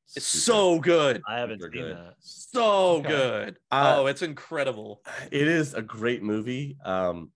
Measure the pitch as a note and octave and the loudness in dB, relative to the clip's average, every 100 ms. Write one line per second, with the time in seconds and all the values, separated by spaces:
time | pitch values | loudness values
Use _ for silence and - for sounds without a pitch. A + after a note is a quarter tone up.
0 | _ - - - - A3 F#3+ E3 D3+ E3+ | _ -10 -6 -2 2 4 4 2 4 4
1 | C#3+ G#2+ F#2 A#2 A#2+ G#2+ E2+ D#2+ D#2+ E2+ | 4 2 -4 -6 -6 -8 -12 -10 -10 -12
2 | F2 - - - - B3+ A3+ G3 F#3 E3 | -16 -20 -20 -20 -8 0 2 4 4 2
3 | C#3+ D3 B2+ A2 G2+ F#2 _ C3 C#3 C#3+ | 2 0 0 -2 -6 -12 _ 2 6 6
4 | C3+ C#3 F3 C#3+ - D#3+ C3+ A2+ G#2+ G#2 | 4 0 -6 -8 -8 -4 -4 -4 -10 -16
5 | - - C#3 C#3+ D3 E3 D3 A2+ G#2+ A2 | -14 -14 -6 0 4 4 0 -4 -8 -4
6 | A#2 B2 G#2 G#2+ A2 B2+ C#3+ C#3 - F#2 | -2 -2 -2 -2 -2 -6 -8 -10 -4 -2
7 | F#2 E2+ D#2+ | -2 -4 -10